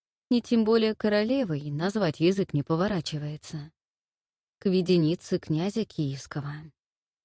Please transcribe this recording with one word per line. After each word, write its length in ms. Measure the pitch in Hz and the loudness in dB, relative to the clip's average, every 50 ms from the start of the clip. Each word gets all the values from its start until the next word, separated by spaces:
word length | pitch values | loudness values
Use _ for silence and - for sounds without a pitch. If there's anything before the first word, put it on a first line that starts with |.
| _ _ _ _ _ - | _ _ _ _ _ 0
ни 120 | 247 240 | 0 0
тем 240 | 226 - 240 226 220 | 2 2 2 2 4
более 300 | 208 226 226 220 220 214 | 4 4 4 4 2 0
королевой 760 | - - 214 208 208 214 220 262 277 262 185 156 139 147 147 | 0 0 2 2 2 2 2 2 0 0 0 -2 -4 -4 -4
назвать 480 | 143 143 165 196 208 220 202 165 143 - | -4 -2 -2 -2 0 0 0 0 0 2
язык 340 | 160 175 196 196 190 - - | 2 2 2 2 0 -2 -2
не 80 | 143 | -2
поворачивается. 1080 | 139 - 165 160 185 208 214 175 143 - - 147 147 147 151 147 - - - 151 143 160 - _ _ _ _ _ _ _ _ _ _ _ _ _ _ _ _ _ | -2 0 0 0 0 0 0 -2 -4 -4 -6 -6 -8 -8 -10 -12 -12 -12 -12 -12 -12 -14 -20 _ _ _ _ _ _ _ _ _ _ _ _ _ _ _ _ _
К 80 | - | -2
веденице 720 | 202 180 185 180 170 185 175 156 151 170 - - - 190 175 | 0 2 2 2 4 4 4 4 4 2 0 -2 -4 -4 -4
князя 460 | - - 160 151 170 202 - 226 208 | -2 -2 -2 0 0 -2 -2 -2 -4
Киевского. 640 | - - - 156 139 135 135 - - - 151 143 143 147 151 156 156 - _ _ _ _ _ _ _ _ _ _ | -4 -4 -4 -4 -4 -4 -6 -10 -10 -10 -8 -8 -8 -10 -12 -14 -18 -20 _ _ _ _ _ _ _ _ _ _